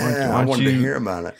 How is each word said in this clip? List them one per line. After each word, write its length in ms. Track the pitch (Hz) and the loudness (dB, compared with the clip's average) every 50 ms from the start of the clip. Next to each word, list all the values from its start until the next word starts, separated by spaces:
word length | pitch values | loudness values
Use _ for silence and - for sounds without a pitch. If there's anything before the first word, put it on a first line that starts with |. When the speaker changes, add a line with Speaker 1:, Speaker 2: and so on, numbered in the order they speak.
| - - 143 | -2 -2 -2
Speaker 1:
Yeah, 160 | 139 139 127 | 0 0 0
Speaker 2:
why 60 | 113 | 0
Speaker 1:
I 20 | 120 | 2
Speaker 2:
don't 80 | 131 131 | 2 2
Speaker 1:
wanted 160 | 135 123 135 | 2 2 2
to 60 | 135 | 2
Speaker 2:
you 80 | 131 131 | 2 2
Speaker 1:
hear 160 | 127 135 143 | 2 0 0
about 300 | 135 120 101 92 87 87 | -2 -2 -4 -4 -4 -6
it. 100 | 85 - | -8 -10